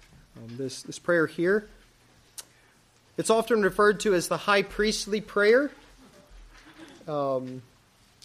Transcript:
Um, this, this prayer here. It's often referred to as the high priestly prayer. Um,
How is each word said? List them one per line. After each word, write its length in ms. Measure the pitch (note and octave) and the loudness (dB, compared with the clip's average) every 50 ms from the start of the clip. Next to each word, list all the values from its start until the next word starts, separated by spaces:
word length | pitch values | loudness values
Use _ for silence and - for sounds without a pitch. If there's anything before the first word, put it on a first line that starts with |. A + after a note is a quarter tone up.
| - - - - - _ _ | -20 -20 -20 -20 -20 _ _
Um, 220 | B2 A#2 A2+ A#2 B2 | -20 -18 -16 -12 -10
this, 240 | C3+ C3 - - - | -10 -8 -10 -10 -14
this 160 | - D3 - | -14 -16 -8
prayer 280 | - - F3 E3+ D#3 | -2 0 2 2 2
here. 440 | D3+ - - E3+ F3+ G3 G#3+ G#3 - - - - _ _ _ _ _ _ _ _ _ _ - - _ _ _ _ _ _ _ _ _ _ _ _ _ _ | 0 -2 -2 0 0 0 0 -2 -6 -14 -20 -20 _ _ _ _ _ _ _ _ _ _ -20 -20 _ _ _ _ _ _ _ _ _ _ _ _ _ _
It's 140 | - E3 - | -6 0 2
often 320 | A3+ A3+ A3 - B3 A3 G3+ | 2 2 2 2 2 2 2
referred 380 | F#3 F#3 - G#3 G#3 G#3+ G#3 | 2 2 4 4 4 4 2
to 140 | - A3 G3 | 2 0 2
as 140 | F3 E3 - | 2 0 -2
the 80 | F#3 | -4
high 240 | D#3 - - G3+ G3+ | -4 0 2 2 2
priestly 600 | G3 G3+ - - G#3 A3 G#3+ - - - G3+ G#3+ - | 2 0 -2 -2 -2 -2 -2 -4 -4 -4 -4 -6 -6
prayer. 480 | - - G3+ G3+ G#3 A3+ B3+ D4 C#4 - - - - - _ - - - - - _ - - - - - - - - - - - - - - - | -4 -2 2 4 6 6 6 4 0 -4 -12 -20 -20 -20 _ -20 -20 -20 -20 -20 _ -20 -20 -20 -20 -20 -20 -20 -20 -20 -20 -20 -20 -20 -18 -12
Um, 560 | - D3+ D3 C#3 C#3 C3+ C3 B2+ B2+ B2+ B2+ A#2+ - _ _ _ _ _ _ _ _ _ _ - | -8 -4 -4 -2 -2 -2 -2 -4 -6 -10 -14 -16 -18 _ _ _ _ _ _ _ _ _ _ -20